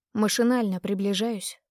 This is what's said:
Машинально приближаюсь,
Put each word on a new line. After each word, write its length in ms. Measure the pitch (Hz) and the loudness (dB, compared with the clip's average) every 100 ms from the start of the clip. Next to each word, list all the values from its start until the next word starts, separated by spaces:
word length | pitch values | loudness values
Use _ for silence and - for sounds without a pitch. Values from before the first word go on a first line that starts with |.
| _ | _
Машинально 640 | 208 214 - 233 254 214 185 | 0 0 4 2 2 0 -2
приближаюсь, 800 | - 196 202 190 233 208 - - _ | -4 -2 0 0 -2 -4 -8 -14 _